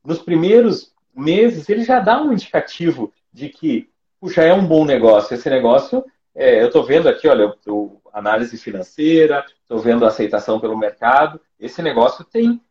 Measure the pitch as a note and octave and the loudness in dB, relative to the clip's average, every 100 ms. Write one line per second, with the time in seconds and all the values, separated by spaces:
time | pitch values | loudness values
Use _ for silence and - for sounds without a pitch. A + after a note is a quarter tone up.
0 | C#3+ D#3+ - E3 F3 A3+ A#3 E3+ - _ | -10 -8 -2 -2 4 4 4 -2 -10 _
1 | _ B2+ D3 F#3 A#3 E3 - G#3+ A#3 B3+ | _ -8 -2 2 2 0 -4 -4 0 0
2 | G3 B3 D4+ G#3+ - D#3+ - - E3+ C3+ | 2 0 0 -4 -4 -6 -6 -4 -4 -4
3 | G#2+ _ _ _ C#3+ - D#3+ A#2 - _ | -8 _ _ _ -18 -8 -6 -4 -8 _
4 | _ _ F#3 F3+ D#3+ F#3+ F3+ D#3 D3+ B2+ | _ _ -6 2 4 4 4 2 2 2
5 | A2+ G#2+ G#2 A#2+ D3 C3 A#2 C3 C#3 B3+ | 4 4 2 -6 -2 0 2 2 0 -6
6 | C4 _ _ - C3 A2+ A#2+ D#3 A#2+ D3+ | -8 _ _ -2 2 4 2 2 2 2
7 | D#3 - D#3 B2 G#2 - - G#2 G2+ - | 2 0 2 2 0 -4 -8 -8 -8 -14
8 | _ G#2+ G#2 A2 A#2 A#2 - G2 F#2 - | _ -8 -4 -4 -4 -12 -14 -14 -14 -4
9 | D#3 D#3+ D#3 C#3+ - _ _ A2+ A2+ A#2 | 0 4 2 0 -6 _ _ -4 -2 2
10 | A2+ - G#2 G#2+ - A2 A2+ A2 G#2 - | 0 0 -4 -4 -4 -4 -4 -4 -6 -4
11 | A#2 C3+ D#3 D#3 _ _ A#2 - D#3+ A#2+ | 0 2 0 -4 _ _ -14 -8 -6 0
12 | A#2+ - E3+ A3+ A#3 A#3 - | 0 0 -6 -2 -2 -2 -8